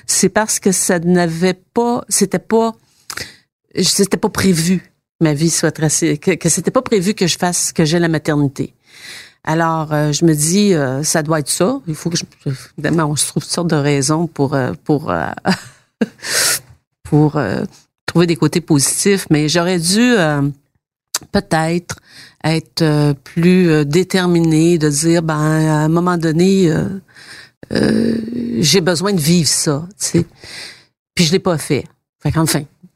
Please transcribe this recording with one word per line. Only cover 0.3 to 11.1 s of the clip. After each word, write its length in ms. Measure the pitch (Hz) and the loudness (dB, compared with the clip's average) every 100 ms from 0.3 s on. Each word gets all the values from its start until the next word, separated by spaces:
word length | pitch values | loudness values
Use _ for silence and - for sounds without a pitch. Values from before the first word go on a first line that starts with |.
| 214 220 - | 0 -2 0
que 120 | 202 | 0
ça 280 | 185 - 175 | 0 0 0
n'avait 560 | 175 180 170 160 185 185 _ | 2 2 0 0 -2 -2 _
pas, 300 | 233 240 240 - | -4 -2 -4 -4
c'était 280 | - 196 180 | -2 0 -2
pas, 360 | - 226 226 - _ _ - - - - _ _ _ - | 0 0 0 -4 _ _ -18 -16 -16 -18 _ _ _ -4
c'était 360 | 180 - 196 208 | -2 0 0 0
pas 120 | 220 | -2
prévu, 600 | - 190 160 165 180 - _ _ _ | 0 0 2 0 -2 -4 _ _ _
ma 140 | 160 | 0
vie 160 | 143 165 | 2 0
soit 220 | - 156 | 0 -2
tracée, 480 | 151 156 - 160 147 | 0 -2 0 -2 -2
que, 100 | - 156 | -2 -2
que 140 | 165 | -2
c'était 200 | - 175 | -2 0
pas 140 | 262 | -2
prévu 320 | 254 214 180 214 | 0 0 0 0
que 100 | 170 | -2
je 140 | - | 0
fasse, 320 | 180 175 - | -2 -2 -2
que 120 | - 151 | 0 0
j'ai 120 | 170 | 2
la 100 | 170 | 0
maternité. 680 | 156 - 147 143 - - _ _ - - - - _ | 0 0 0 0 -2 -10 _ _ -20 -20 -20 -20 _
Alors, 480 | 156 160 165 160 151 | -4 -2 0 -2 -2
euh, 180 | 151 151 | 0 0
je 140 | 147 170 | 2 2
me 100 | 151 | 2
dis, 400 | 156 196 208 165 | 0 2 2 2
euh, 260 | 131 135 | 0 -2
ça 220 | 160 | -2